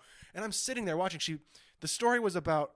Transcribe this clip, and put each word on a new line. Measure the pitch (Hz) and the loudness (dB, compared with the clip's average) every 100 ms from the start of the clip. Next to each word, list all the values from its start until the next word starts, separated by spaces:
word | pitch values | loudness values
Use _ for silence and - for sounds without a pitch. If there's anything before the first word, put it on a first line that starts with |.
| - - - | -14 -20 -14
And | 180 | -8
I'm | 214 | -6
sitting | - - 254 | -4 -4 -2
there | 196 160 | -2 0
watching. | 185 165 | -2 -2
She, | - 156 _ - _ _ | -4 -6 _ -20 _ _
the | 165 | -4
story | - 240 247 | 2 4 4
was | 214 175 | 2 0
about | 160 156 143 | 2 2 0